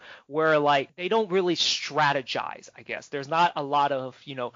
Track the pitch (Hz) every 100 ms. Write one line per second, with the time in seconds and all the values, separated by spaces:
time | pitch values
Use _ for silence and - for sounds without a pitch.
0 | - - - 147 160 151 147 143 135 -
1 | 180 226 208 190 180 165 - - - 143
2 | 147 139 131 127 - - - - 120 110
3 | - 143 135 165 175 165 139 143 143 135
4 | 131 - 143 131 123